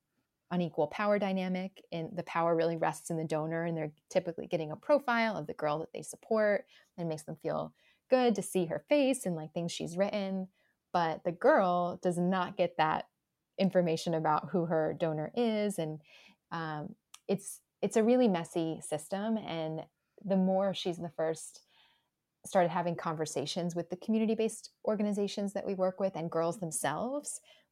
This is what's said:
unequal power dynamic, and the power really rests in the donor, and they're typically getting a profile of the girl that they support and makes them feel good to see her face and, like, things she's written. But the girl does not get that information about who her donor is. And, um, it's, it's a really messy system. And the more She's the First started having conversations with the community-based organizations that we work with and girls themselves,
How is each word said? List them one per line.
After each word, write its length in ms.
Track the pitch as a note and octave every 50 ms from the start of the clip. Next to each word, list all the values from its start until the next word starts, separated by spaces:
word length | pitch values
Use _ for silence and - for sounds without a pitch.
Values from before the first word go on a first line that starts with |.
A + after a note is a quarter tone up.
| _ _ _ _ _ _ _ _ _ -
unequal 360 | F3+ F3+ F3 D#3+ - E3+ D3+
power 320 | D3 - - G#3 G#3 G#3 G3+
dynamic, 640 | G#3 F#3+ F#3+ F#3+ F#3 F#3 F#3 F#3 F#3 F#3+ - - - _
and 180 | F3 E3 E3 - -
the 80 | F3 E3+
power 320 | - - E3+ E3 E3+ E3+
really 220 | E3 E3 E3 E3
rests 320 | D#3+ D#3+ D#3+ D3+ - - -
in 80 | E3+
the 60 | D#3+ D#3
donor, 420 | D3+ D#3+ D3+ D#3 D#3+ E3 E3 E3
and 120 | E3+ E3
they're 160 | D#3+ D#3 D#3 - _ _ -
typically 380 | - F#3 F3 F3 E3 - -
getting 240 | F#3 F3+ D#3+ D#3 D3+
a 40 | D#3
profile 640 | - - - D4 C#4 C#4+ B3 A#3 A#3 A3+ A3 G3
of 100 | D#3+ D3+
the 60 | D#3 D#3+
girl 260 | - D#3 D3+ D3 D#3
that 140 | E3 - -
they 80 | -
support 640 | D#3+ - - - - - A3+ A3 G#3+ G#3 G3+ - - _ - - _ _ _
and 120 | - E3+ D#3+
makes 140 | D#3 D#3 -
them 140 | - D#3+ -
feel 320 | - D3+ D#3 D#3 D#3 D#3+ - _ _ _ _ _ _ -
good 260 | B3+ B3+ B3 A#3+ G#3
to 60 | G3
see 240 | F3+ - - F#3+ F3
her 180 | D#3+ D#3+ G3 - -
face 360 | D4 D4 C4+ C4 C4+ C4 -
and, 100 | F#3+ E3+
like, 180 | D#3 D#3 D#3 -
things 180 | F3 E3+ E3+
she's 260 | - - D#3+ D#3 E3+
written. 500 | F3+ G3 G3+ G#3 G#3 G3 F#3+ F#3+ F#3+ F#3 F#3 _ _ _ _ _ _ _ _
But 320 | - F3+ E3 D#3+ D#3+ - -
the 80 | F3+
girl 680 | E3 - - C4+ D#4 B3+ F#3+ F3+ F3+ F3+ F3 F3 F#3 F#3
does 160 | - F3+ E3+
not 400 | F3 F3 F3+ F#3+ F#3 F3+ - -
get 200 | - F3 F3 -
that 300 | - D#3 D#3 E3 - - - _ _ _ _ _ _ _ _ _
information 560 | - G3 F3+ - F#3 F3 E3 D#3+ D#3+ - F3 E3
about 360 | D#3+ D#3+ D#3 D3+ D#3 - C#3+
who 140 | - F3+ E3
her 300 | E3 F3 D#3+ D#3 D#3+ - -
donor 320 | E3+ D#3+ D#3 D#3 D3+ - -
is. 440 | A#3+ A#3+ A3+ A3 G#3 G#3 G#3 G3 -
And, 200 | D#3+ D#3 D#3 D3+ - _ - - - - _ _ _ _
um, 420 | E3 E3 D#3+ D#3 D3+ D3+ D3 - - - _ _ - - _
it's, 320 | - G3+ G3 - - - - _ _ _ _
it's 160 | - G3 -
a 60 | A#3 G#3+
really 260 | A#3 B3 B3+ B3+ G#3+
messy 500 | F#3 E3 E3 - - E3+ E3 D#3+ D#3+ E3 -
system. 500 | - D#3 D3 - - F#3+ G3 G#3 A3+ A3+
And 440 | G#3+ G3+ - E3 E3 D#3 D#3+ D#3+ D#3+ - - _ _ _ _ _ - -
the 140 | F3+ G3
more 360 | F#3+ F#3 F#3+ F#3+ F#3+ G3 G3 F3
She's 240 | - - F#3 E3+
the 120 | E3+ E3+ E3
First 540 | - - D#3+ D#3+ E3 - - - - - - _ _ _ _ _ _ _ _ _ _ _ _ _ _ _ -
started 240 | - - F#3+ F3 E3
having 260 | E3+ F3+ E3+ F3 E3
conversations 800 | - - E3+ D#3+ D#3 D#3 D3+ - C#3+ C3+ D3 - F#3 E3+ F3 E3
with 140 | E3+ E3 -
the 80 | F3+
community-based 720 | - - - A3 A3 A3+ G#3 A3 A3 A3 A3 - - - - _ _ -
organizations 640 | A3 G#3+ G3 G#3 G#3 G3+ G#3 G3+ G3 - G#3+ G3+ G3
that 140 | - - -
we 80 | - G3
work 260 | F#3 F#3 F#3 F#3 -
with 160 | G3 F#3+ -
and 160 | D#3 E3 E3
girls 280 | - E3 E3 E3+ E3+ A3+
themselves, 800 | F3+ D#3+ D#3 - - C#3 D3 E3+ G3+ B3 C#4 D4 D4 - - - - - - - _ _